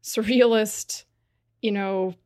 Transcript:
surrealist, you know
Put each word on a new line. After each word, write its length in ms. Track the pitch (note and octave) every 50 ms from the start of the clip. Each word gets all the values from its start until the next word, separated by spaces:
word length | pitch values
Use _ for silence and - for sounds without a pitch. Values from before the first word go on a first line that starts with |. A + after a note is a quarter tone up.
surrealist, 1000 | - - - A#3 A3 G3+ B3+ A#3+ A#3+ A#3 A3+ A3 G#3+ G#3 - - - - - - - _ _ _ _ _ _ _ _ _ _ _
you 120 | - A3
know 420 | G3+ G3 G3 F#3+ G3 F#3+ F#3 F#3 F3+ _ _